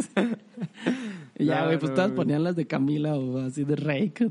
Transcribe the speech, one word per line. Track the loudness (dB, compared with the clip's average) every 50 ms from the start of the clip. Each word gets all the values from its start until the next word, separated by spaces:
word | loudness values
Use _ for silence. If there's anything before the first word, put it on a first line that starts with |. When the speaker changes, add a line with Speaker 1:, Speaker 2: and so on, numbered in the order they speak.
| -6 -2 0
Speaker 1:
<laughs> | 0 0 0 -2 -4 -8 -18 -10 -10 -10 -10 -8 -4 -2 -2 -2 -2 -4 -8 -10 -10 -14 -16 -4 0
Y | 2
ya, | 2 4 4
Speaker 2:
No, | 2
Speaker 1:
güey, | 2 2 2
pues | 0 0
Speaker 2:
no, | 2
Speaker 1:
todas | 2 2 2
Speaker 2:
no. | 2
Speaker 1:
ponían | 0 2 2 2 2 2
las | 0 0
de | -2 -2
Camila | -2 0 0 2 2 2 0 0 0 0
o | 0 -2 -2 -2 -2
así | -4 -4 -4 -4 0
de | 0 0
Rake. | 0 0 0 0 2 0 0 0 0 0 0